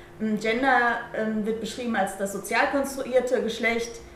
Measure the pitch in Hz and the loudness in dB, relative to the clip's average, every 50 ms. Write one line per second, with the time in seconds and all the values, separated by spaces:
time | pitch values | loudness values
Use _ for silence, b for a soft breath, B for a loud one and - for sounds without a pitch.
0 | B B B B 214 220 214 196 220 220 226 247 269 269 254 240 240 240 226 - | B B B B -2 -2 0 0 0 0 0 2 4 6 6 6 6 4 2 0
1 | - - - - 220 220 220 220 202 220 220 - 208 196 - 254 247 233 226 202 | -4 -6 -4 -2 -2 0 0 -2 0 -2 -2 -2 -4 -6 -6 -4 -4 0 0 2
2 | 196 190 - - 196 196 202 196 - - 226 233 285 277 294 277 262 - - - | 0 0 0 -2 -4 -4 -4 -4 -4 -2 2 2 2 4 2 0 0 0 -2 -6
3 | 247 233 254 254 247 - 262 214 202 220 - - 233 226 233 233 233 - - - | -2 2 2 2 4 4 2 2 0 0 -2 0 0 0 0 0 -2 -4 -8 -12
4 | B B B | B B B